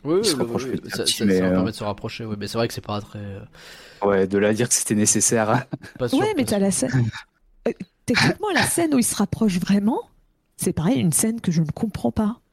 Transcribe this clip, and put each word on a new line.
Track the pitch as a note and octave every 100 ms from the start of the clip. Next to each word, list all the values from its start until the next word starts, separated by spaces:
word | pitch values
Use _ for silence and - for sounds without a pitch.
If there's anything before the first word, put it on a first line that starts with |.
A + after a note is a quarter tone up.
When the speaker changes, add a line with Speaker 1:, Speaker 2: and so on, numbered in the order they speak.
Speaker 1:
Oui, | C#3+ F3+
Speaker 2:
qui | G#3+
se |
Speaker 1:
oui, | C#3
Speaker 2:
rapproche | A#2+ A2
Speaker 1:
oui, | C3+ G2+
Speaker 2:
petit | -
à | -
Speaker 1:
ça, |
Speaker 2:
petit, | -
Speaker 1:
ça, | -
Speaker 2:
mais, | G#2+ F#2
Speaker 1:
ça | F#2
Speaker 2:
euh, |
Speaker 1:
permet | F#2 A2
de | -
se |
rapprocher, | G#2 G2 A2 - A2+
oui, | G2+
mais | G#2
c'est | A#2
vrai | A#2
que |
c'est | -
pas | - G#2
très, | G#2 G#2+
euh, | G2+ G2 - - - - - - G2+
Speaker 2:
Ouais, | G2 F#2+
de | G2+
là | G#2
à |
dire | G#2+ B2
que |
c'était | - -
nécessaire, | G#2+ G#2 A2 - A#2 G#2+
hein. | B2 - - - -
Speaker 1:
Pas | B2
sûr, | C4+
Speaker 3:
Ouais, | G#4 F#4+
mais |
Speaker 1:
pas | B3
Speaker 3:
t'as | G3+
Speaker 1:
sûr. | G3
Speaker 3:
la |
scène. | - - C3 A2+ - - _ _ _ -
Euh, | - - _ -
techniquement, | A#3 - - G#4
la | D#4
scène | F#3+ - E4
où | C4+
ils |
se | -
rapprochent | - G3+ - A3 F3+
vraiment, | - G3+ G3+ E4+ - _ _ _ _ -
c'est | G3
pareil, | E3+ D#3+ C4
une | F#3
scène | - A3 A#3
que | -
je | D#3+
ne | D#3
comprends | - A3 - A#3+
pas. | - G#3 A#3+ _